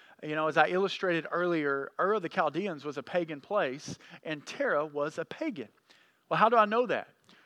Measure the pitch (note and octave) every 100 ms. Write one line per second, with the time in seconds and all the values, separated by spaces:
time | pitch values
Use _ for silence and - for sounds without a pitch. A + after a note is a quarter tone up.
0 | - - D3+ D3+ D#3 D#3+ D#3 F3+ F#3+ -
1 | F#3+ E3 D3 E3 F3 E3 C#3+ C#3 C3+ -
2 | F#3 A3 E3 F#3+ D#3 D3 G3+ D3 C#3+ C#3
3 | - F3+ D#3+ D3 - G#3 D3 C#3 - -
4 | - F3 - D3+ - - C4+ D3+ D#3 C#3+
5 | D3 E3+ D#3+ - D#4+ E3 G#2 _ _ -
6 | _ _ - E3 A3 A#3 G#3 A3+ A#3+ B2
7 | - _ _ -